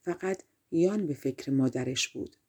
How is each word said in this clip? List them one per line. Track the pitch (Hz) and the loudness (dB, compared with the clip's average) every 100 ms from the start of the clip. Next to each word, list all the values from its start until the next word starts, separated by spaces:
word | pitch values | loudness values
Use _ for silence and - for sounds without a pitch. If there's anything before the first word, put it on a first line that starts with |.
فقط | - 175 185 190 - _ _ | -4 -4 -2 -4 -8 _ _
یان | 165 180 214 180 | 2 4 4 -2
به | |
فکر | 139 139 127 - | -2 -4 -4 0
مادرش | 135 131 131 127 131 - | 2 2 2 -2 -2 -4
بود. | 131 - _ | -4 -10 _